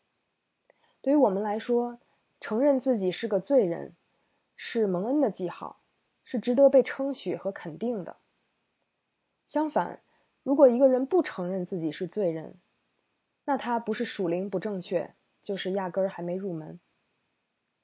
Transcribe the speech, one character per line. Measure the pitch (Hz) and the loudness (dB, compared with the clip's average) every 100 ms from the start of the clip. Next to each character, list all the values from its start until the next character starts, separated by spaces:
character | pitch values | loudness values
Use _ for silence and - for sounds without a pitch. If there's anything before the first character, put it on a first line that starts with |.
| _ _ _ _ _ _ _ _ _ _ | _ _ _ _ _ _ _ _ _ _
对 | 269 | 2
于 | 294 | 4
我 | 233 | 4
们 | 190 | 2
来 | 214 214 | -2 -4
说， | 233 240 240 240 _ _ _ _ | 0 0 0 -8 _ _ _ _
承 | - 220 | -6 0
认 | 285 262 | 2 2
自 | 269 226 | 2 0
己 | 185 | 0
是 | - 220 | -2 -2
个 | 196 | -2
罪 | - 277 180 | 2 4 4
人， | 156 143 _ _ _ _ _ _ - | -2 -8 _ _ _ _ _ _ -18
是 | - 233 202 | -6 -2 0
蒙 | 175 | 0
恩 | 220 294 | 0 2
的 | 240 | 0
记 | - 175 | -2 -8
号， | - - - _ _ _ _ | -8 -14 -16 _ _ _ _
是 | - 240 | -8 -4
值 | 247 | 0
得 | 247 277 | 6 8
被 | 269 | 8
称 | 247 - 269 | 4 -2 -6
许 | 262 185 - | -4 -6 -4
和 | 196 | -6
肯 | - 170 156 | -8 -12 -6
定 | 233 220 | -6 -6
的。 | 160 - _ _ _ _ _ _ _ _ _ _ _ _ _ | -8 -14 _ _ _ _ _ _ _ _ _ _ _ _ _
相 | 294 311 | -2 0
反， | 196 175 - _ _ _ _ | -2 -4 -8 _ _ _ _
如 | 254 277 | 0 6
果 | 262 | 6
一 | 233 | 8
个 | 269 | 4
人 | 254 | 4
不 | 269 370 | 2 2
承 | - - 180 | 0 -4 -6
认 | 190 180 | -6 -6
自 | 180 | -4
己 | 160 | -4
是 | - 175 | -4 -6
罪 | 214 180 | -2 -2
人， | 160 - - _ _ _ _ _ _ _ _ | -2 -10 -18 _ _ _ _ _ _ _ _
那 | - 254 | -4 -4
他 | 240 233 | -2 -4
不 | 226 | -4
是 | 214 220 | -6 -6
属 | - 170 | -4 -2
灵 | 175 196 | -2 -2
不 | 190 | -6
正 | 214 190 | -4 -8
确， | - 170 - - _ _ | -4 -4 -4 -14 _ _
就 | - 190 | -8 -6
是 | 185 | -4
压 | 196 185 | -4 -2
根 | 190 190 | -2 -2
儿 | |
还 | - | -2
没 | 175 | -6
入 | 185 196 | -6 -6
门。 | 160 156 170 _ _ _ _ _ _ _ _ _ _ | -8 -10 -16 _ _ _ _ _ _ _ _ _ _